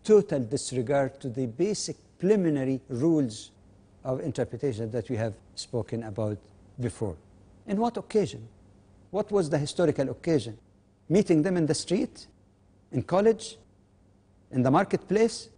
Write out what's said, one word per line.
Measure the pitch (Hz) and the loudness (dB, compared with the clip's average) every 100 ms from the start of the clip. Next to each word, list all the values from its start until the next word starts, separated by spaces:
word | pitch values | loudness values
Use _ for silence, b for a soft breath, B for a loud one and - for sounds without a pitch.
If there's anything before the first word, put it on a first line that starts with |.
Total | - 214 202 147 | 6 6 6 -4
disregard | 113 139 - 127 117 139 131 - | -2 -4 -4 -4 0 0 0 -4
to | 135 | -8
the | 117 127 | -6 -6
basic | 113 190 208 - 147 - _ | -2 -2 -2 -6 -10 -16 _
preliminary | 185 208 170 143 131 131 - | 2 4 4 0 0 -2 -4
rules | 120 160 156 127 110 - _ - - _ _ | 0 2 2 0 -4 -16 _ -20 -20 _ _
of | 131 131 | -6 -4
interpretation | 151 117 120 120 143 104 113 | -4 -4 -6 -4 -4 -4 -4
that | 120 - | -6 -4
we | 117 | -4
have | 113 104 - | -4 -6 -18
spoken | - - 120 104 117 | -18 -8 -6 -4 -6
about | 110 104 107 104 - - - - | -6 -4 -4 -6 -12 -20 -20 -6
before. | 120 - 107 78 - - - - | -6 -4 -8 -8 -18 -20 -20 -20
In | - 202 | -6 -2
what | 233 233 | -2 -4
occasion? | - 214 156 117 113 - - - _ - - | 0 0 0 -4 -16 -20 -20 -20 _ -20 -8
What | 190 208 | -6 0
was | 202 156 | 0 2
the | 151 | 0
historical | 143 - 165 131 131 | -2 2 2 2 -2
occasion? | 117 - 151 113 107 _ _ _ _ - | -4 0 0 0 -14 _ _ _ _ 2
Meeting | 180 202 160 | 2 4 4
them | 175 180 | 4 0
in | |
the | 151 | 0
street, | 156 - 196 - - - _ _ _ _ _ _ | -2 -2 -2 -2 -8 -20 _ _ _ _ _ _
in | 131 | -6
college, | - 175 214 220 - - - _ _ _ _ _ _ _ _ | 0 4 4 2 -6 -18 -20 _ _ _ _ _ _ _ _
in | 127 | 0
the | 127 | 4
marketplace? | 156 196 185 - 202 226 - - | 2 2 -2 0 2 2 0 -16